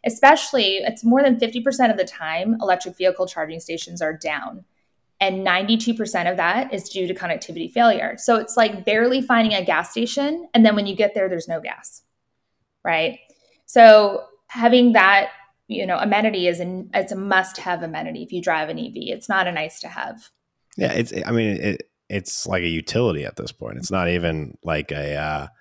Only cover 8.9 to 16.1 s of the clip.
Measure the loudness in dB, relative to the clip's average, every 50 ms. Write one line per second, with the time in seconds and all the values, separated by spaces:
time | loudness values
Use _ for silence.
8.9 | 0 2 2 2 2 0 2 2 4 4 4 2 0 0 0 0 0 -2 -2 -4
9.9 | -4 -4 -4 -4 -2 -2 -2 -2 -2 -6 -8 0 4 6 6 6 6 4 -2 -4
10.9 | -2 0 0 0 0 0 -2 -2 -2 -6 -6 -6 -8 -8 -8 -10 -12 -12 -14 -16
11.9 | -16 -16 _ _ _ _ _ _ _ _ _ _ _ _ _ _ _ _ -4 -2
12.9 | 0 0 0 -2 -4 -8 _ _ _ _ _ _ _ _ _ 0 6 10 12 12
13.9 | 12 10 8 4 0 -4 -8 -10 _ _ _ _ -6 2 2 6 6 8 6 6
14.9 | 6 6 6 6 6 4 2 0 -6 -16 -20 _ _ _ _ -10 -8 -6 -4 -2
15.9 | -2 -2 0 0